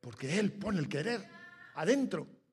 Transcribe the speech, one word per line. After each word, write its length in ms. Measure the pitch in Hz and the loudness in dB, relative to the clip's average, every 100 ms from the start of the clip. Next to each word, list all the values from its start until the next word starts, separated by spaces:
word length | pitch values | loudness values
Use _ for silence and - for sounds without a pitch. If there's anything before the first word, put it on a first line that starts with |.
Porque 380 | 120 110 131 180 | -12 -8 0 2
Él 140 | 208 | 2
pone 280 | - 208 196 | 0 -2 0
el 80 | 139 | 0
querer 400 | 139 180 240 180 - - - - | 0 0 -2 -6 -16 -18 -20 -12
adentro. 520 | - 165 277 254 170 143 - _ | -2 4 4 4 -2 -4 -14 _